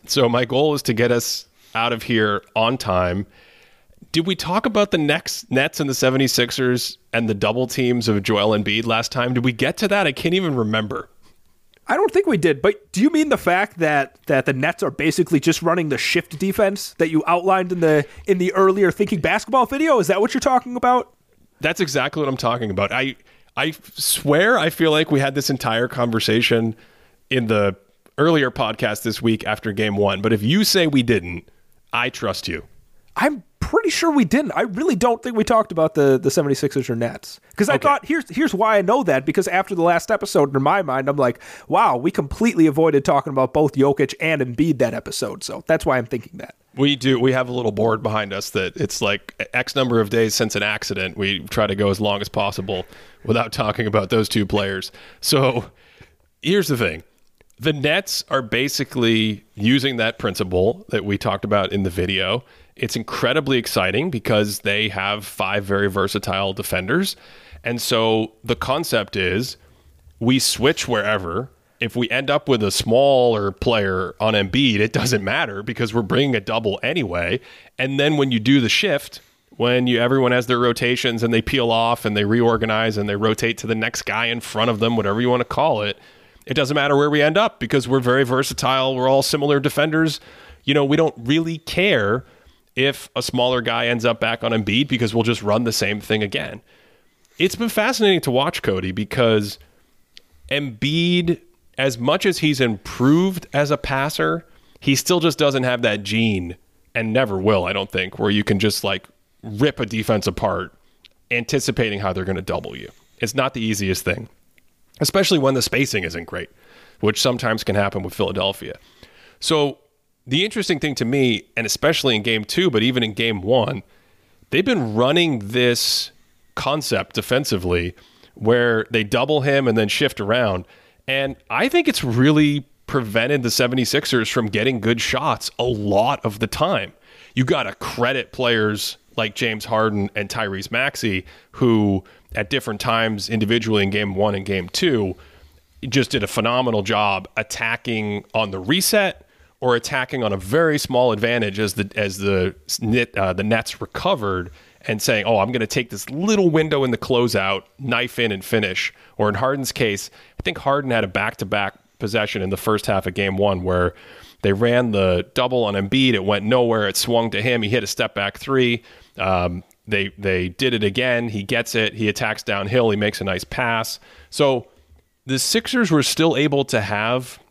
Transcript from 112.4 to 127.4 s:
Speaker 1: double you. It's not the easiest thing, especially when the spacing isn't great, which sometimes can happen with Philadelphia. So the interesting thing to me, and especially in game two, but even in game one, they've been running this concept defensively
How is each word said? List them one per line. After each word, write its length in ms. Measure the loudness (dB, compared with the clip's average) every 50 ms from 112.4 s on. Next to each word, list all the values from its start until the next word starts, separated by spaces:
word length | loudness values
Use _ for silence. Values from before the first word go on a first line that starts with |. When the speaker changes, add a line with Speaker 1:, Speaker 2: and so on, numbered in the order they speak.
Speaker 1:
double 340 | -4 -6 -6 -6 -6 -10 -12
you. 140 | -14 -14 -16 -20 _ _ _ _ -8
It's 160 | -6 -4 -2
not 200 | -2 -2 -2 -2
the 80 | -4
easiest 420 | -2 -2 -2 -2 -2 -2 -2 -2 -2
thing, 240 | -4 -6 -6 -8 -16 _ _ _ _ _ _ _ _ _ _ _ _ _ -4
especially 380 | -4 0 0 0 2 2 2 2
when 160 | 2 2 2
the 80 | 0
spacing 420 | -2 -2 0 0 0 0 -2 -4 -4
isn't 200 | -4 -8 -10 -12
great, 260 | -10 -10 -12 -12 -12 _ _ _ -20 -20 -20 -20 -20 _ -2
which 200 | 0 0 0 2
sometimes 440 | 0 0 0 0 -2 -2 -2 -2 -2
can 100 | -2 0
happen 280 | 0 0 0 -2 -4
with 120 | -8 -6 -4
Philadelphia. 640 | -4 -2 -2 0 -2 -2 -2 -2 -4 -10 -14 -14 -14 _ _ _ -20 -20 -20 _ -20 -20 -20 _ -8
So 380 | -2 0 2 2 2 0 -2 _ _ _ _ _ _ _ _ _ -8
the 180 | -2 -2 0 0
interesting 340 | -2 -2 -4 -2 -2 -2 -2
thing 160 | -2 -4 -2
to 100 | -2 -2
me, 380 | 0 2 2 2 2 2 -2 -4 _ -6
and 100 | -6 -4
especially 480 | -4 -4 0 0 0 2 2 2 0 0
in 80 | 2
game 220 | 0 0 0 -2 -2
two, 260 | -2 -2 0 2 2
but 120 | 2 2
even 200 | 2 2 2 0
in 120 | -2 -2 -2
game 260 | -2 -2 -2 -2 -2
one, 420 | 0 2 2 2 2 0 -4 -6 -10 _ _ _ _ _ _ _ _ _ _ _ _ -4
they've 140 | -2 0 2
been 300 | 2 2 0 0 0 2
running 460 | 2 2 4 4 2 2 2 0 -2
this 720 | -4 -4 0 2 2 2 2 0 0 -2 -2 -2 -4 -8 _ _ _ _ _ _ _ _ -10
concept 600 | -6 -4 -2 -4 -2 -2 -2 -2 -2 -4 -4 -6
defensively 800 | -6 -2 0 0 0